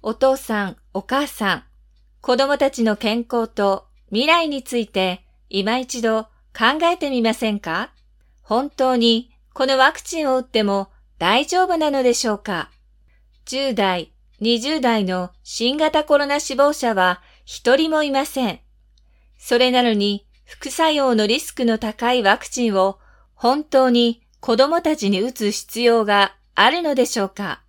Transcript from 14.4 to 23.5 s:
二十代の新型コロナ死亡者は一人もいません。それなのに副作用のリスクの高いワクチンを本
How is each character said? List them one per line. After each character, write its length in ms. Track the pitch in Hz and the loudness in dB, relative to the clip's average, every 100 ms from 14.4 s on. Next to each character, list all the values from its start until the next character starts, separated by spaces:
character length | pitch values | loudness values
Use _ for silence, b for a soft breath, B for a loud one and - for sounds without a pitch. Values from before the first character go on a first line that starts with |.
二 200 | 220 233 | 0 0
十 200 | 254 311 | 0 -2
代 240 | 247 226 | 0 0
の 260 | 190 185 180 _ | 0 -4 -6 _
新 320 | - - 233 285 | -16 -6 -4 0
型 260 | 311 311 | 0 0
コ 160 | 302 294 | 2 2
ロ 80 | 285 | 2
ナ 140 | 285 | -2
死 160 | - 262 | -4 2
亡 160 | 285 | 2
者 220 | 294 247 | 2 -2
は 280 | 202 185 180 b b | 2 2 0 b b
一 320 | - - - 262 | -18 -6 2 2
人 140 | 320 | 2
も 120 | 311 | 0
い 80 | 302 | 0
ま 140 | 269 | -2
せ 260 | 294 - 240 | -2 -4 -4
ん。 100 | 165 _ _ _ _ _ _ _ _ | -6 _ _ _ _ _ _ _ _
そ 180 | - 233 | -2 2
れ 140 | 254 | 4
な 120 | 247 | 4
の 100 | 240 | 2
に 340 | 214 202 202 _ _ | 2 0 -4 _ _
副 260 | _ - 277 | _ -14 -12
作 220 | - 320 | -2 0
用 220 | 302 269 | 2 2
の 120 | 226 214 | 2 2
リ 100 | 247 | 0
ス 140 | - | -4
ク 120 | - | -4
の 140 | 240 220 | -2 0
高 340 | 220 214 240 | -4 -4 -2
い 100 | 247 | 0
ワ 160 | 202 214 | 2 0
ク 120 | - | -2
チ 160 | 262 240 | -4 0
ン 100 | 196 | 2
を 220 | 190 196 b b b | 0 -2 b b b
本 280 | _ 240 | _ 0